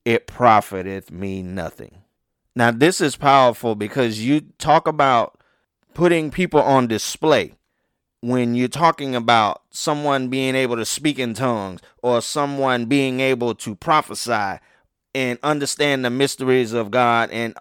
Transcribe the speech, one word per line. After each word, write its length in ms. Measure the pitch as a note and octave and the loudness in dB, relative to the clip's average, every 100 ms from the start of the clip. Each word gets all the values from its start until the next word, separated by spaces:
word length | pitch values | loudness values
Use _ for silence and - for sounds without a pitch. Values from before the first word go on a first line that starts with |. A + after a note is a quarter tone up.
| A#2 | -2
it 220 | A#2 - | -2 -2
profiteth 840 | - B2 G#2+ - F#2+ F#2 F#2+ - | 2 4 4 2 -4 -8 -10 -12
me 320 | F2 G2 F#2+ | -10 -8 -8
nothing." 600 | F2+ F#2 D#2+ - - - _ _ _ _ _ - | -8 -8 -10 -12 -20 -20 _ _ _ _ _ 0
Now, 140 | A#2 | 2
this 320 | A#2 D#3 - | 4 2 2
is 140 | D#3+ - | -2 0
powerful 580 | C#3+ C#3 B2+ A2+ A#2+ | 4 6 6 2 -2
because 500 | G#2+ G#2 C#3+ A#2+ G#2+ | -4 -4 -2 -2 -2
you 180 | A#2 D3 D3+ - | 0 0 -2 -6
talk 280 | D#3 D#3 D#3+ | 2 2 2
about 520 | D3+ C#3 A#2+ G#2+ - _ _ _ _ _ - | 0 2 2 0 -8 _ _ _ _ _ -2
putting 340 | F3 E3+ D#3 | 2 2 -2
people 320 | D3+ F3+ D3+ | -4 0 2
on 240 | C3+ C3+ B2 | 4 4 2
display, 720 | A2 - - D#3 C3+ F2 - _ _ _ _ _ _ | -2 -6 -2 2 2 0 -10 _ _ _ _ _ _
when 320 | A#2+ B2+ A#2+ A#2+ | -4 0 0 0
you're 140 | B2 | -2
talking 440 | C#3 E3 D3+ C#3 B2 | 2 2 2 -4 -2
about 460 | A#2 A#2 G#2 - _ | 2 4 2 -2 _
someone 600 | - - D3 D3 C3+ B2+ | -8 -4 -2 0 -2 -2
being 260 | C3 C3 C3 | -2 -2 0
able 220 | C3 A#2 | -2 -2
to 80 | G#2+ | -4
speak 340 | - D3+ C3 | -4 -2 -2
in 140 | B2 | -4
tongues 480 | G#2+ C3 A2+ G2 F2+ - _ | -2 -2 -2 -4 -10 -18 _
or 200 | B2 A#2+ | 0 0
someone 640 | - D3+ C#3+ C#3 C3+ B2 A2+ | 0 -2 -2 -2 0 0 0
being 340 | C#3 C3+ B2+ | 0 0 0
able 340 | C3 B2+ A#2+ | 0 0 -2
to 220 | G#2+ - G2+ | -4 -8 -6
prophesy 840 | - D#3 - G#2+ - A2+ G2 F2+ _ _ _ _ _ | 0 0 0 -6 -4 -2 -2 -8 _ _ _ _ _
and 240 | C3+ B2+ B2 | -6 -4 -4
understand 640 | C#3+ D3+ C#3 - D3 C#3 B2 | -2 -2 -4 -2 0 0 -2
the 40 | |
mysteries 640 | B2+ C#3 - C3 B2+ A2+ | 0 0 0 0 2 2
of 180 | A#2 G#2 | -4 -2
God 400 | B2 A#2+ A#2 A2+ | 0 2 2 0
and 220 | A2+ A#2 - | -4 -6 -6